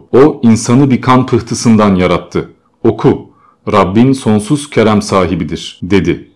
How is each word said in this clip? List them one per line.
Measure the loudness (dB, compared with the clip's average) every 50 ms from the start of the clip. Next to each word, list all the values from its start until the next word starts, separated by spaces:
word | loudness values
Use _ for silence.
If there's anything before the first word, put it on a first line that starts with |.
| -6 _
O | 2 4 4 4 2 0 0
insanı | 2 2 2 0 0 2 2 2 2
bir | 0 0
kan | 0 0 0 0 0
pıhtısından | 0 -2 -4 -2 -4 -8 -2 0 2 2 4 4 2 2
yarattı. | 2 0 0 0 -2 -4 -6 -8 -8 -8 -8 -12 _ _ _ _ _ -2
Oku. | -2 0 0 0 0 0 -2 -6 -16 _ _ _ _ _ _ -6 -2
Rabbin | 0 0 0 2 2 2 2 2 0
sonsuz | 0 0 0 0 0 0 -2 -4 -4 -6 -4
kerem | -2 0 0 2 0 0
sahibidir." | -2 -2 -2 -2 -2 -2 -2 -4 -6 -8 -10 -10 -12 -14 -16 _ -6
dedi. | -2 -2 0 0 -2 -4 -6 -8 _ _